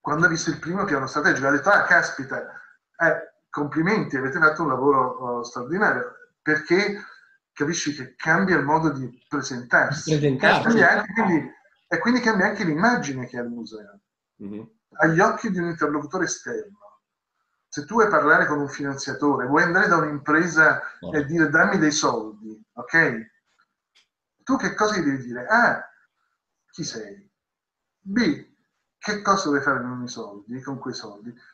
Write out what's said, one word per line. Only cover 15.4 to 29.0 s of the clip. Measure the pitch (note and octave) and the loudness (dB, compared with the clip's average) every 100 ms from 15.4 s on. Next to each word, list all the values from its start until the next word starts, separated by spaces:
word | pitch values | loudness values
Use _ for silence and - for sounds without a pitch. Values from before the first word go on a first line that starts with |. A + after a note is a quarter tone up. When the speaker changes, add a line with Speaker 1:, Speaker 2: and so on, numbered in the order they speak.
| A3+ | -4
Speaker 1:
di | F3+ | -2
un | E3+ | -4
interlocutore | D#3+ D3 D3+ C#3+ F#3 | -2 -2 -2 -4 -4
esterno, | E3 - B2 A2+ G2+ G2+ - _ _ _ _ _ _ _ _ | -4 -6 -8 -10 -10 -20 -20 _ _ _ _ _ _ _ _
se | - | -12
tu | C#3+ A3+ | -2 2
vuoi | G#3+ | 4
parlare | D#3+ C#3+ D3+ C#3 | 4 4 4 4
con | D3 | 0
un | C#3 | -4
finanziatore, | - C#3+ C3+ - B2+ D3 B2+ B2 | -6 -6 -6 -8 0 2 2 2
vuoi | D#3 | 2
andare | E3+ F3+ G3+ | 2 2 2
da | E3+ | 2
un'impresa | D3+ C#3+ D3+ D#3 F3 D#3+ D#3 - - - | 0 -4 0 2 2 4 4 4 -6 -12
Speaker 2:
No. | F2 | -4
Speaker 1:
e | D3 C#3 | -2 -2
dire, | E3 D3 | 0 2
"Dammi | D#3 F#3+ G3 | 4 4 4
dei | D#3 | 2
soldi", | C#3+ C#3+ A#2 G#2+ G#2+ A2 G#2+ _ | 2 0 -2 -6 -12 -16 -16 _
ok? | - - E3 D3 A#2 A2+ _ _ _ _ _ _ _ _ _ _ _ | -16 0 2 2 0 -10 _ _ _ _ _ _ _ _ _ _ _
Tu | - C4+ | -2 0
che | F3+ | 0
cosa | - G#3+ G3+ | 0 0 0
gli | |
devi | D3 C3+ | -2 -4
dire? | B2 A#2+ B2+ | -6 -10 0
A, | A3+ G#3+ - - _ _ _ _ _ _ _ _ | 4 4 0 -8 _ _ _ _ _ _ _ _
chi | - E3 | -12 -10
sei? | A2+ G#2 G2+ _ _ _ _ _ _ _ _ | -10 -14 -16 _ _ _ _ _ _ _ _
B, | G3 G#3 G3+ - - _ _ _ _ | -4 0 0 -2 -8 _ _ _ _
che | _ | _